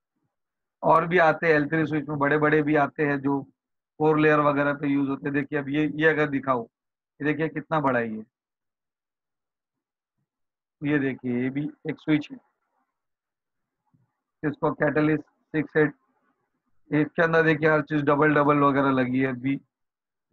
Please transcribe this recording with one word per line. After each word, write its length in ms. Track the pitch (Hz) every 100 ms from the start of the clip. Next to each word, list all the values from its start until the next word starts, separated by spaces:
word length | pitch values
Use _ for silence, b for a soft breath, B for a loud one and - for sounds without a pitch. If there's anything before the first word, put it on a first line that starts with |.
| _ _ _ _ _ _ _ -
और 240 | 170 160 165
भी 100 | 175
आते 300 | 160 151 170
हैं 60 |
एल 140 | 151 143
three 180 | 160 147
switch 220 | 156 143
में, 80 | 147
बड़े-बड़े 440 | 139 151 151 156
भी 140 | 147 151
आते 300 | 139 - 147
हैं 140 | 143
जो 220 | 139 139 135 _ _ _ _ -
four 200 | 156 151
layer 200 | 156 151
वगैरह 340 | 147 139 143
पे 140 | 143 147
यूज़ 220 | 139 135
होते 180 | 135 147
हैं। 60 |
देखिए, 260 | 139 139 147
अब 100 | 135
ये, 220 | 147 151 151
ये 120 | 160
अगर 200 | 151 151
दिखाओ, 360 | 139 135 123
ये 640 | 117 _ _ _ _ - 147
देखिए 220 | 151 160
कितना 300 | - - 160
बड़ा 200 | 139 123
है 140 | 113
ये, 100 | 110 110 _ _ _ _ _ _ _ _ _ _ _ _ _ _ _ _ _ _ _ _ _ _ _ _ -
ये 180 | 147 147
देखिए, 420 | 135 127 127 120
ये 80 | 131
भी 200 | 135 151 - 156
एक 100 | -
switch 320 | - 151 -
है, 60 | 127 _ _ _ _ _ _ _ _ _ _ _ _ _ _ _ _ _ _ _ _
इसको 280 | 151 139 151
Catalyst 520 | - 151 156 151 156
सिक्स 540 | - _ _ 156 147 156
एट, 160 | 151 - _ _ _ _ _ _ _ _ -
इसके 300 | 151 147 -
अंदर 220 | 165 165
देखिए 260 | 160 151 156
हर 120 | 156
चीज 200 | 143 151
double 300 | 143 143 151 147
double 220 | 143 147
वगैरह 340 | 143 139 139
लगी 280 | 131 123 131
है, 80 | 135
अभी 280 | 123 135 139 _ _ _ _ _ _ _